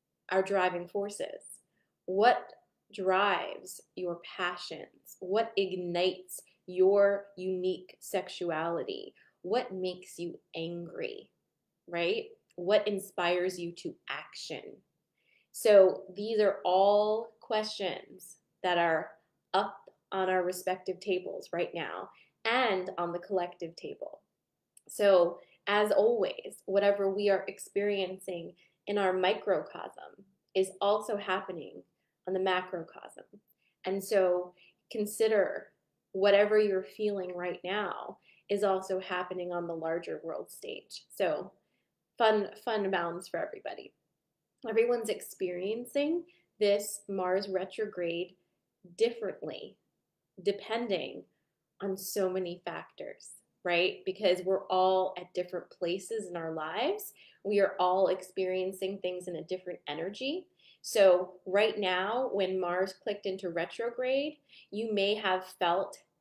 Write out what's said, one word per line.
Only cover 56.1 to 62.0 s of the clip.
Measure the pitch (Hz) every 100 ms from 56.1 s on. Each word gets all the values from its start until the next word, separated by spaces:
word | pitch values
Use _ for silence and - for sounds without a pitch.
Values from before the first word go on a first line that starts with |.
| 226 180
in | 175
our | 160
lives. | 160 156 190 294 427 - - - _
We | 202 202
are | 196 -
all | 180 190 185
experiencing | 180 - 196 185 185 185 196 190 202
things | 180 180 180
in | 160
a |
different | 165 185 180 - -
energy. | 151 180 208 269 359 - _ _ _
So | - 220 190 180 185 - 185
right | 196 220 208
now, | 185 185